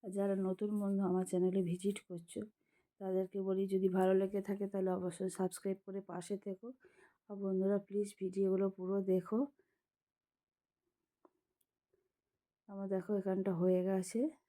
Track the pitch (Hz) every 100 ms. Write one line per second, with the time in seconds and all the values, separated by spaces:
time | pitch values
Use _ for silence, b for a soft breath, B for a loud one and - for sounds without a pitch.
0 | 214 196 196 196 185 185 208 208 202 196
1 | 196 185 185 180 185 190 180 175 196 202
2 | - 175 170 - 214 _ _ _ _ _
3 | 190 185 190 196 190 190 196 190 190 185
4 | 185 190 190 202 196 196 196 196 190 185
5 | 180 175 190 - 185 - 196 190 - 196
6 | 190 175 170 202 208 190 233 262 b b
7 | b b _ 202 196 190 190 202 196 202
8 | 208 - 190 190 190 190 196 190 185 196
9 | 190 185 175 214 277 _ _ _ _ _
10 | _ _ _ _ _ _ _ _ _ _
11 | _ _ _ _ _ _ _ _ _ _
12 | _ _ _ _ _ _ _ 196 196 190
13 | 185 208 190 190 190 175 185 185 185 190
14 | 185 226 294 -